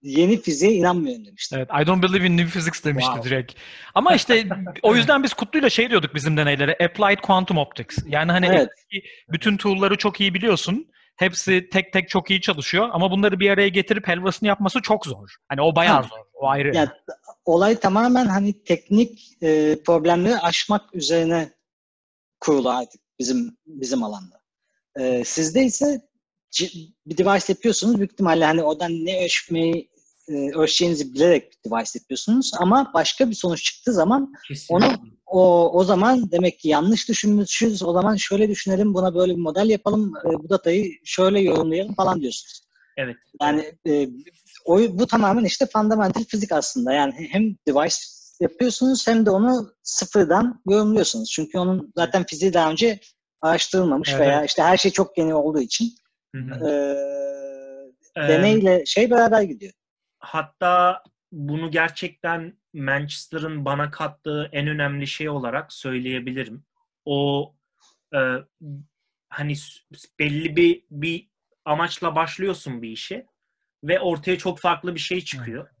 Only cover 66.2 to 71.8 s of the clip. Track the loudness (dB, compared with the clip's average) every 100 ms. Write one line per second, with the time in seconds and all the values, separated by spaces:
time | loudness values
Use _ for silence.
66.2 | -8 -8 -10 -12 _ _ _ _ -4 -2
67.2 | 0 -2 -6 _ _ _ _ _ _ -2
68.2 | -2 -4 -10 _ -18 -18 -18 _ _ _
69.2 | _ -8 -6 -6 -10 -18 _ -20 -20 _
70.2 | -4 -4 -4 2 2 2 _ -10 -8 -8
71.2 | _ _ _ _ -6 -4